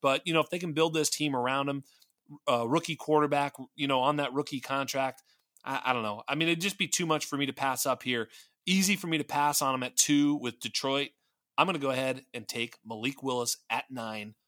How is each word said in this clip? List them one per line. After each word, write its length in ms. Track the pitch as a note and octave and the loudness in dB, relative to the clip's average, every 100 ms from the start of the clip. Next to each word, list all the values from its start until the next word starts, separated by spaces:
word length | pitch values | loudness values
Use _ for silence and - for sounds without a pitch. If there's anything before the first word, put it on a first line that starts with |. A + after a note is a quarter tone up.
But, 240 | C#3+ C3+ F3 | 2 2 2
you 60 | |
know, 60 | D#3+ | 2
if 100 | D3+ | 2
they 80 | F3 | -2
can 140 | F3 | -4
build 200 | D3+ E3 | 2 2
this 140 | D#3+ D3 | 4 0
team 260 | - D3+ C3+ | 0 0 0
around 320 | B2 C3+ C#3 | 0 0 0
him, 160 | C#3 C#3 _ _ _ _ D3 - | -4 -6 _ _ _ _ -12 0
uh, 180 | B2 A#2 | 0 2
rookie 280 | D3+ - D#3 | 0 0 -8
quarterback, 580 | - D3+ D3 C#3+ C#3+ - B2+ | 2 4 4 2 0 -4 -18
you 120 | - C#3+ | -4 0
know, 140 | C3+ | 4
on 160 | C3 D3 | 4 2
that 160 | C#3 | 0
rookie 260 | C3 C#3+ C#3 | -2 -4 -6
contract, 640 | - C3+ C3+ C3+ C3 B2+ _ _ _ _ | -4 -4 -2 -2 -2 -4 _ _ _ _
I, 160 | - C3+ - | -6 -4 0
I 60 | |
don't 100 | B2 | 0
know. 200 | A2 G#2 - | 0 -6 -4
I 60 | |
mean, 140 | C#3+ E3 | 0 0
it'd 120 | E3+ | 2
just 180 | F#3+ G3 | -2 -2
be 100 | F3+ | -2
too 180 | - F3 | 0 2
much 180 | D#3 - | 0 0
for 100 | C#3 | -2
me 80 | C#3 | -2
to 60 | |
pass 340 | B2+ C3+ B2+ C#3+ | -2 -2 0 0
up 160 | B2+ | -2
here. 260 | - A#2+ A2 - - _ - | -2 -2 -4 -10 -20 _ 0
Easy 300 | F#3+ F#3+ G3 | 2 4 2
for 100 | F3 | 0
me 120 | D#3+ | -2
to 60 | |
pass 380 | C#3+ C#3+ D3 C#3+ | 0 2 2 4
on 120 | C#3 | 2
him 80 | C3 | 0
at 140 | B2+ - | -2 -4
two 380 | - D3 D3 | 2 4 4
with 260 | D3 A#2+ A2+ | 0 -4 -6
Detroit. 500 | A#2 - C3+ C#3 C#3 _ _ _ _ - | -6 -4 -2 -2 -4 _ _ _ _ 0
I'm 100 | E3 | 2
gonna 120 | E3+ | 2
go 120 | C#3 | 0
ahead 360 | B2+ C3 C3 - | 0 0 -4 -8
and 120 | B2+ G#2+ | -14 -10
take 300 | A#2+ A#2 - | -6 -6 -6
Malik 380 | A2 A2+ B2 C#3 | -12 -6 -6 -4
Willis 340 | C3+ B2 A#2 - _ | -4 -2 -2 -4 _
at 200 | A2+ - | -6 -4
nine 440 | B2+ A2+ G#2+ G#2+ A2 | -8 -8 -8 -10 -14